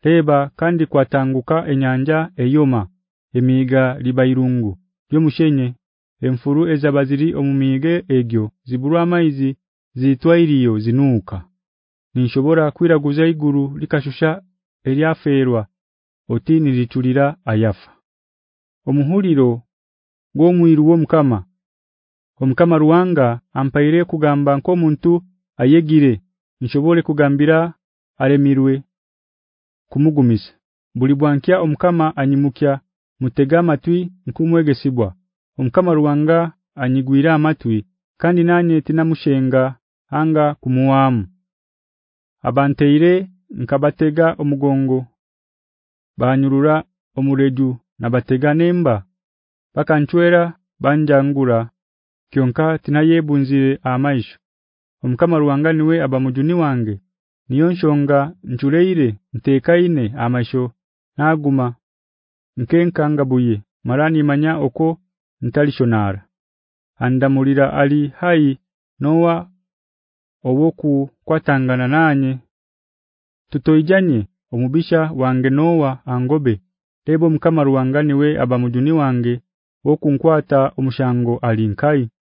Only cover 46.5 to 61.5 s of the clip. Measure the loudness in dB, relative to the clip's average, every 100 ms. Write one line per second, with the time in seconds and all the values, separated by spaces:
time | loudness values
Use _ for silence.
46.5 | 2 2 0 -4 _ _ -4 -2 0 0
47.5 | 0 -4 -4 _ _ -4 -4 -2 -2 0
48.5 | 2 0 2 0 -2 -6 _ _ _ _
49.5 | _ _ -6 -2 0 0 2 2 2 0
50.5 | -6 _ _ -2 0 2 2 2 0 0
51.5 | 0 -2 _ _ _ _ _ _ -2 -2
52.5 | 0 -2 -2 -2 0 4 2 2 -2 0
53.5 | 0 0 0 -4 -2 -2 -2 -6 -16 _
54.5 | _ _ _ _ _ -6 -2 0 2 2
55.5 | 0 0 0 0 0 0 -2 -2 -2 -2
56.5 | 0 0 -2 -4 -8 _ _ _ _ _
57.5 | 0 0 0 0 0 2 0 -2 -10 -12
58.5 | -4 0 2 2 2 -2 -2 _ -8 -2
59.5 | 0 2 2 2 0 -2 -4 -4 -2 -2
60.5 | -4 -6 _ _ _ _ -4 -2 0 0